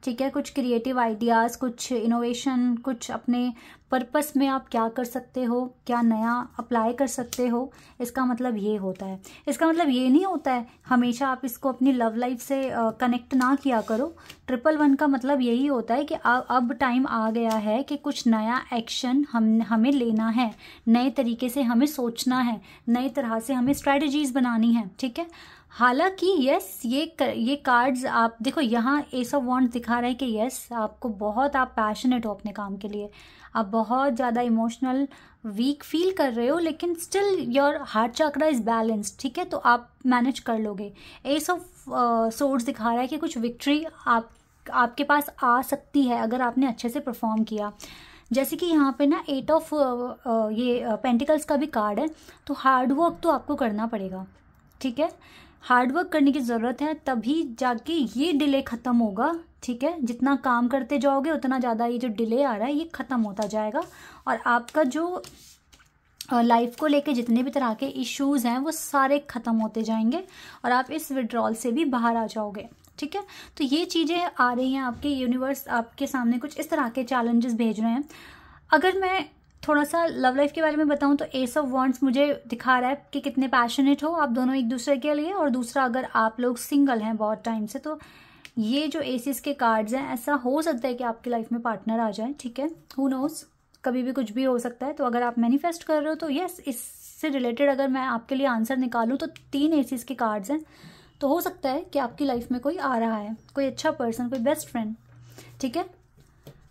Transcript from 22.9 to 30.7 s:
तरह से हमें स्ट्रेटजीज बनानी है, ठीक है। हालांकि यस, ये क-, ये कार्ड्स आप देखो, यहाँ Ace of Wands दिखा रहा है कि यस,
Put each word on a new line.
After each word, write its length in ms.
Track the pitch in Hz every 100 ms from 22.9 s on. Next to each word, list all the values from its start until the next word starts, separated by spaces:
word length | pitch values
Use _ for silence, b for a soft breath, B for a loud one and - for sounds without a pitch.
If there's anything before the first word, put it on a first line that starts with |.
| 233 262
तरह 300 | 285 240 226
से 120 | 226
हमें 200 | 254 247
स्ट्रेटजीज 580 | 285 285 277 302 285 285
बनानी 400 | 254 247 226 233
है, 180 | 233 190 -
ठीक 200 | 262 247
है। 80 | 339 B B B B
हालांकि 800 | - 247 254 370 381 349 370 254
यस, 340 | 330 - -
ये 220 | 233 262 320
क-, 280 | - 254 220
ये 200 | 233 285
कार्ड्स 480 | 269 240 254 254
आप 320 | 254 240 226 226
देखो, 180 | 226 294
यहाँ 460 | 254 233 233 294 285
Ace 240 | 254 240
of 80 | 285
Wands 300 | 247 254 254
दिखा 260 | 240 233 240
रहा 100 | 240
है 60 |
कि 120 | 247 262 214
यस, 300 | 240 - -